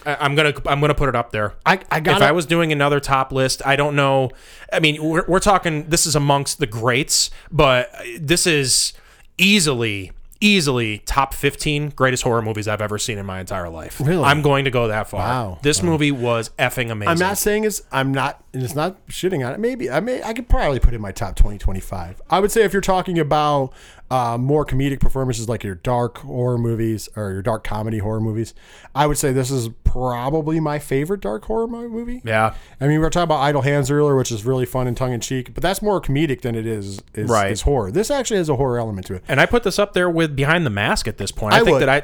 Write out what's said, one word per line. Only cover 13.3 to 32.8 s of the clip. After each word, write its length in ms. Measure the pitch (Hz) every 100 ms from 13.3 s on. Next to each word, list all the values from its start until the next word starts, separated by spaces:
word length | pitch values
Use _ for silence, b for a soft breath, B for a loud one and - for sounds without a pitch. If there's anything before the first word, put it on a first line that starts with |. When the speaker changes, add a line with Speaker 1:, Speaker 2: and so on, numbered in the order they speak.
| 95
Speaker 1:
entire 300 | 95 98 87
life. 280 | 82 76 -
Speaker 2:
Really? 240 | 135 180
Speaker 1:
I'm 180 | 143 147
going 240 | 147 139 139
to 40 |
go 180 | 127 117
that 200 | 107 98
far. 120 | 101
Speaker 2:
Wow. 380 | 98 127 104 87
Speaker 1:
This 200 | 143 -
Speaker 2:
Wow. 60 | 175
Speaker 1:
movie 220 | 160 147
was 380 | 139 120 117 110 -
effing 320 | 127 - 117
amazing. 180 | 110 104
Speaker 2:
I'm 60 | 165
not 200 | 185 202
saying 260 | 214 208
it's, 160 | 214 202 -
I'm 220 | 135 135
not, 320 | 135 135 - -
and 100 | 131
it's 120 | 123
not 320 | 139 170 185 -
shitting 380 | - 185 175 127
on 80 |
it. 60 | 147
Maybe, 300 | 226 254 120
I 100 | 135
may, 220 | 226 254
I 120 | 214
could 140 | 226 247
probably 280 | 262 175 127
put 140 | -
it 40 | 117
in 60 |
my 100 | 104
top 240 | - 101 -
twenty, 200 | 104 104
twenty-five. 640 | 110 98 - 95 85 95 -
I 120 | 175
would 120 | 202
say 100 | 226
if 100 | 202
you're 80 | 196
talking 360 | 185 185 185 170
about, 540 | 147 151 147 147 131 B B B -
uh, 280 | 131 123 120
more 260 | 131 151
comedic 360 | 143 131 139 135
performances, 500 | - 135 131 113 110
like 120 | 110
your 120 | 104
dark 420 | 92 - 123 120 -
horror 380 | 135 123 123 120
movies 540 | 117 113 113 110 -
or 160 | - 101
your 120 | 95
dark 200 | 95 110
comedy 360 | - 107 110 110
horror 240 | 104 110
movies, 320 | 110 110 110 - B B B
I 120 | - 151
would 120 | 139
say 160 | 147
this 160 | 131 127
is 180 | 135 113 110
probably 760 | - 127 127 120 127 160 156 160
my 180 | 151 147
favorite 420 | 143 139 151 202
dark 240 | 196 214
horror 220 | - 220 233
mo-, 220 | 233 240
movie. 320 | 226 233 247
Speaker 1:
Yeah. 300 | 113 110 110 B B B